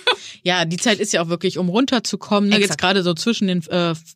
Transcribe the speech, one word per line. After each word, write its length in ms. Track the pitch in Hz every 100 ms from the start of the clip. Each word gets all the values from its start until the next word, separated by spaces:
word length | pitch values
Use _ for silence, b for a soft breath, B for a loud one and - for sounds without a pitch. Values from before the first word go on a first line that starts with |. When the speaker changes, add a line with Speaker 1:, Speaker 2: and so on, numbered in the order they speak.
| - 403 B B
Speaker 1:
Ja, 220 | 185 180 165
die 120 | 175
Zeit 220 | 240 202
ist 120 | 208
ja 80 | 185
auch 60 | 165
wirklich, 280 | 170 190 -
um 100 | 180
runterzukommen. 840 | 190 269 247 - 196 - 208 202
Ne? 60 | 208
Jetzt 100 | 202
Speaker 2:
Exakt. 140 | -
Speaker 1:
gerade 220 | 180 196
so 100 | 175
zwischen 340 | 165 - 226 196
den, 180 | 180 -
äh, 260 | 180 170 165 -